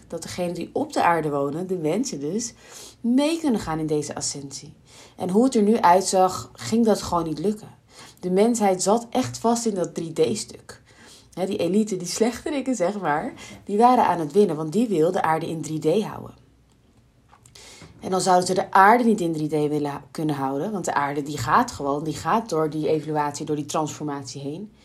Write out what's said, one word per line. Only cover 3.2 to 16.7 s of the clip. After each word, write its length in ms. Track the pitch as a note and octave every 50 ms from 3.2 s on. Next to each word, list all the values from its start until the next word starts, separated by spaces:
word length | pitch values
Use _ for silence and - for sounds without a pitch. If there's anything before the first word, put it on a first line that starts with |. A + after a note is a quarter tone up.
| D4 D4+ E4+ E4
kunnen 200 | D#4+ D4+ A#3 G3
gaan 200 | - - D#3 D#3
in 80 | D#3+ D3+
deze 280 | D#3 D3+ D3 D3 -
ascensie. 580 | - D#3+ - - C#3+ C#3 C#3 - - - - - _ _ _ - - - - _
En 140 | - - F3+
hoe 140 | F3+ G#3 B3
het 120 | C4+ C4
er 60 | A3+
nu 160 | G#3 G3+ A3+ A#3
uitzag, 760 | - F3 F3 F#3 F#3 - - F#3+ F#3 F#3 F#3 - - - -
ging 320 | - - - - A3+ A#3
dat 160 | A3 G3+ G3
gewoon 220 | - - F3+ E3+ E3
niet 160 | D#3+ D#3 D3
lukken. 360 | D#3 G3+ G#3+ G#3 - - - _ _ _ _ - - - - _
De 120 | - F#3
mensheid 520 | F3+ F#3+ G#3 A#3 A#3+ G#3+ G#3 G3 F#3+ F#3 -
zat 240 | F#3 G#3 A#3+ A#3+ -
echt 280 | - B3+ B3+ - - -
vast 280 | - A3+ A#3 A#3 -
in 100 | A#3 G3
dat 180 | F#3 E3+ D#3+ -
drie 200 | - E3+ E3 -
D-stuk. 680 | - D#3 A#3 - G#3 - - - - - - - - _ _ - - - - - - - _ -
Hè, 120 | E3+ F3+
die 120 | F#3+ G3+ G#3
elite, 400 | F3 E3+ F3+ G#3+ A3 G#3+ G#3 F3+
die 100 | F3 F3
slechterikken, 680 | - - A3 A#3+ A#3+ - - F4 D4+ C#4 B3+ C4+ B3+
zeg 240 | A3 - F3 G#3 G#3
maar, 340 | F#3 D#3+ D3 D#3 F#3 C4+ D#4+ - - - - - -
die 120 | - G3 G#3
waren 300 | A#3 B3 B3+ B3+ - -
aan 120 | F3 E3+
het 120 | D#3+ D3
winnen, 240 | - G3+ G#3 G3+ E3
want 160 | D3 D#3+ D#3+
die 160 | D#3 G3+ A#3+ A#3
wilden 260 | G3+ D#3+ D#3 E3+ F#3
de 80 | F#3
aarde 260 | - D#3+ D#3+ D#3+ D#3 -
in 140 | - E3
drie 180 | D3+ D3+ D#3 D#3
D 240 | D#3 D#3 E3 G#3 G#3
houden. 420 | D#3 - - - - - - _ _ _ _ _ _